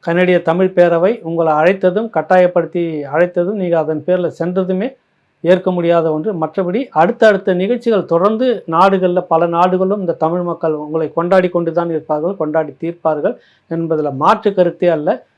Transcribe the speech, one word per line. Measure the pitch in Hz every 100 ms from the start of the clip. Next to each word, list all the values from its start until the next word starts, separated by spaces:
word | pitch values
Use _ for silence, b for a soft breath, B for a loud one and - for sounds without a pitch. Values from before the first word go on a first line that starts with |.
கனடிய | - 170 180 180
தமிழ் | 175 165 190
பேரவை | 185 175 170 180 233 165
உங்களை | 165 160 151
அழைத்ததும், | 165 196 185 180 226 214
கட்டாயப்படுத்தி | 208 185 180 180 165 175 170 156 143
அழைத்ததும், | 151 175 175 175 214
நீங்க | 180 170
அதன் | 151 156 143
பேர்ல | 180 175 135
சென்றதுமே | 170 185 180 185 233 - _ _ _ _
ஏற்க | 165 185 185
முடியாத | 180 170 170 160
ஒன்று. | 156 165
மற்றபடி | 185 160 175 180 190 269
அடுத்தடுத்த | - 180 226 220 196 196
நிகழ்ச்சிகள் | 180 190 240 240 214 170
தொடர்ந்து | 170 190 220 254 220 -
நாடுகள்ல, | 165 190 190 180 180
பல | 175 165 170
நாடுகளும் | 170 185 180 190 208
இந்த | 185
தமிழ் | 165 160 175
மக்கள் | 175 170 165
உங்களை | 156 151 160 151
கொண்டாடி | - 170 190 180
கொண்டு | 175 170
தான் | 160 170
இருப்பார்கள், | 160 156 151 160 196
கொண்டாடி | 151 156 156 135
தீர்ப்பார்கள் | 160 170 160 151 160 247 b b _
என்பதுல | 165 165 156 147 135
மாற்று | 156 208 208
கருத்தே | 190 175 165 175
அல்ல. | 160 151 247 _